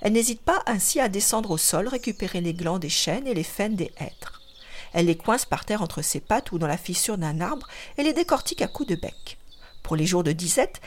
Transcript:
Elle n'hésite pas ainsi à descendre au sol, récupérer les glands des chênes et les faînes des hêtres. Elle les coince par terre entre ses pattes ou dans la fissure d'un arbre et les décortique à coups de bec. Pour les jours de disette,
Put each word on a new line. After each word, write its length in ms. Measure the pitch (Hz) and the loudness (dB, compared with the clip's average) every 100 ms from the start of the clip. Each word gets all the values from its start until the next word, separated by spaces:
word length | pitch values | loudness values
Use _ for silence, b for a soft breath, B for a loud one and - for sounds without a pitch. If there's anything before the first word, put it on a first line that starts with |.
Elle 100 | 208 | 4
n'hésite 300 | 226 233 226 | 4 4 0
pas 200 | - 370 - | 2 2 2
ainsi 340 | 208 - 294 | 2 2 2
à 80 | 240 | 2
descendre 420 | 196 - 220 220 | 2 2 2 2
au 40 | 156 | 2
sol, 320 | - 165 226 | 2 2 0
récupérer 540 | 254 226 202 185 180 | -2 -4 -4 -4 -2
les 100 | 170 | -2
glands 260 | 170 165 185 | -2 -2 -2
des 120 | 151 | 0
chênes 360 | - - 208 269 | 0 0 0 0
et 60 | |
les 100 | 156 | -2
faînes 320 | 165 - 214 | -2 -2 -2
des 160 | 196 160 - | 0 -4 -6
hêtres. 440 | 151 - - - - B B B B 170 | -10 -10 -14 -14 -18 B B B B 4
Elle 100 | 170 | 4
les 100 | 165 | 4
coince 280 | - 254 | 2 2
par 200 | - 135 | 2 -2
terre 180 | - 214 | 0 -2
entre 200 | 165 - | -2 -2
ses 180 | - 143 | -2 -2
pattes 320 | - 226 - | 0 0 0
ou 60 | 170 | -2
dans 100 | 156 | 0
la 80 | 170 | -2
fissure 420 | - 180 - 208 | -2 -2 0 0
d'un 220 | 156 156 | -2 -2
arbre 260 | - 294 B B B - | -2 -4 B B B 0
et 60 | |
les 80 | 302 | 2
décortique 500 | 311 339 269 - 349 | 2 2 2 0 -2
à 60 | - | -2
coups 220 | - 285 | -2 -2
de 40 | |
bec. 440 | 170 - - - - - B B - | -2 -4 -10 -12 -14 -16 B B -12
Pour 140 | - 156 | -2 2
les 100 | 165 | 4
jours 160 | 180 | 4
de 80 | 151 | 2
disette, 500 | 160 175 262 - - | 0 2 2 2 -2